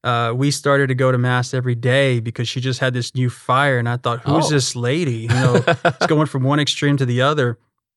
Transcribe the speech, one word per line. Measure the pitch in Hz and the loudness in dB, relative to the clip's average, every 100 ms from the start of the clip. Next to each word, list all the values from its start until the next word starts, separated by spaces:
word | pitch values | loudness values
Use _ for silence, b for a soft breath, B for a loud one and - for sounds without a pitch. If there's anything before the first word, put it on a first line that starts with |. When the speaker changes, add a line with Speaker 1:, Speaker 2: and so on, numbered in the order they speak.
Speaker 1:
uh, | 131 120 120 123 | 0 -2 -2 0
we | 143 | -2
started | 143 151 139 139 | 0 0 2 2
to | 127 | 2
go | 131 | 2
to | 127 | 2
Mass | 123 123 123 | 0 0 -2
every | 131 123 | -4 -2
day | 117 120 131 135 123 | -2 0 2 2 0
because | 113 110 113 | -4 -6 -6
she | 131 | -4
just | 127 127 | -4 -2
had | 131 | -2
this | 123 120 131 | -2 -6 -2
new | 127 | -2
fire. | - - 127 143 127 | -4 -2 2 2 0
And | 117 | -2
I | 127 | -2
thought, | 123 120 | -4 -4
"Who's | 139 156 156 | 0 0 2
Speaker 2:
Oh. | |
Speaker 1:
this | 147 127 123 | 0 -2 -4
lady?" | 120 151 160 113 | -4 -2 -2 -4
You | 113 | -2
know, | 127 127 123 - | 2 4 2 2
Speaker 2:
<laughs> | - 175 | 0 -2
Speaker 1:
it's | - 175 | -2 0
going | 151 151 | 2 2
from | 139 | 0
one | 131 147 | 0 0
extreme | 139 - 143 139 | 0 0 0 2
to | 131 | 0
the | 123 | 2
other. | 135 151 123 117 _ _ _ | 2 2 -2 -4 _ _ _